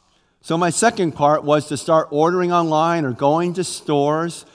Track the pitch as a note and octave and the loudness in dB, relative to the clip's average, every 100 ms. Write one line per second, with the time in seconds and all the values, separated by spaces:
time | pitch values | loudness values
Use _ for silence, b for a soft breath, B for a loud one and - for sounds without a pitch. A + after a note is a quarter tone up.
0 | _ _ _ _ - E3 F3 - A3+ A3 | _ _ _ _ -6 -2 -2 0 0 0
1 | E3+ - D3 D3+ D3 D3+ D3 D3 - D#3+ | -4 0 2 2 2 0 0 -6 2 2
2 | D3+ C#3+ D#3+ F3+ F3 F3 E3 D#3 E3 E3+ | 2 2 2 2 0 0 2 2 0 0
3 | C#3 A#2 C#3 D#3+ F3 F3 E3+ - - D3 | -2 0 0 2 0 -4 -6 -8 -2 0
4 | C#3+ D#3 E3+ - - | 0 0 -4 -8 -18